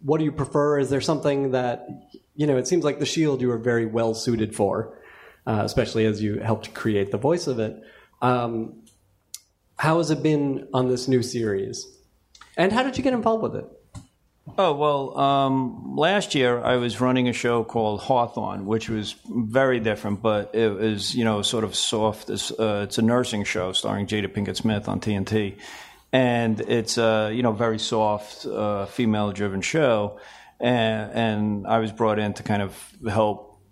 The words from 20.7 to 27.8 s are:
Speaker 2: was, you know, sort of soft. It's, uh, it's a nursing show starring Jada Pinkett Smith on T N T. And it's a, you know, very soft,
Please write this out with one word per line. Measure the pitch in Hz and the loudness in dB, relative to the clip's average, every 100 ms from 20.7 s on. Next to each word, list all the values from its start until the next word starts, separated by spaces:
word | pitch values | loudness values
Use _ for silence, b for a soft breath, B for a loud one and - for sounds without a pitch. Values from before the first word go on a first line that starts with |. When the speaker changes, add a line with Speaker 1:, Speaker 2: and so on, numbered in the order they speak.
Speaker 2:
was, | 98 110 104 95 | 2 0 0 -2
you | 123 | 0
know, | 113 104 | 0 0
sort | 101 117 | 0 -2
of | 107 90 | -2 -2
soft. | - 110 110 104 - | -2 0 0 -2 -8
It's, | 101 - | -6 -6
uh, | - 110 101 101 | -2 0 0 -2
it's | - | 0
a | |
nursing | 113 123 123 107 | 2 2 0 -2
show | 98 92 92 | -4 -4 -2
starring | 92 107 101 101 | -2 -2 -2 -2
Jada | 107 98 | -2 -2
Pinkett | - 101 98 | -4 -4 -2
Smith | 113 104 98 | 0 0 -2
on | 98 | -4
T | - | -2
N | 101 95 | -2 0
T. | 110 101 - B B B B B | 0 -2 -6 B B B B B
And | 131 123 120 117 110 | 2 4 2 2 0
it's | 113 117 110 - | 0 0 0 2
a, | 113 110 107 | 4 4 0
you | 113 | 0
know, | 123 | 0
very | 107 117 | 0 0
soft, | 110 | 0